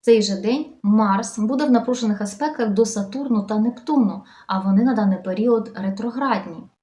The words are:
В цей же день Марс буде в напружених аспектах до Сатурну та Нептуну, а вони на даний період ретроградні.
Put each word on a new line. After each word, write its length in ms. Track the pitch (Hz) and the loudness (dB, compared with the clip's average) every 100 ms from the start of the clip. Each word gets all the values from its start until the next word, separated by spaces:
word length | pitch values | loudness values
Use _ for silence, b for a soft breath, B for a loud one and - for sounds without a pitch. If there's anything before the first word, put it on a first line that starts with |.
В 40 | |
цей 180 | - 226 | 6 4
же 140 | 202 190 | 4 -2
день 300 | 202 262 302 - | -2 -2 -4 -4
Марс 560 | 202 214 208 196 190 - | 2 4 4 0 -2 -4
буде 260 | 214 269 294 | -2 0 2
в 40 | |
напружених 500 | 240 - 247 226 202 | 2 2 -2 -2 -2
аспектах 500 | 208 - 302 311 226 | -4 -4 -6 -2 -2
до 140 | 202 | 2
Сатурну 580 | 226 - 196 269 277 226 | 0 0 -6 -6 -2 -2
та 160 | 196 214 | 0 0
Нептуну, 680 | 226 240 - 294 214 - B B B | 0 -2 -2 2 2 0 B B B
а 140 | 190 | -4
вони 240 | 196 196 | 2 4
на 100 | 247 | 4
даний 280 | 220 202 185 | 2 0 0
період 500 | - 185 226 233 208 | -4 -2 2 2 -2
ретроградні. 920 | - 196 196 233 233 269 208 190 165 - _ | -8 -8 -6 -6 -4 -2 -2 -6 -14 -18 _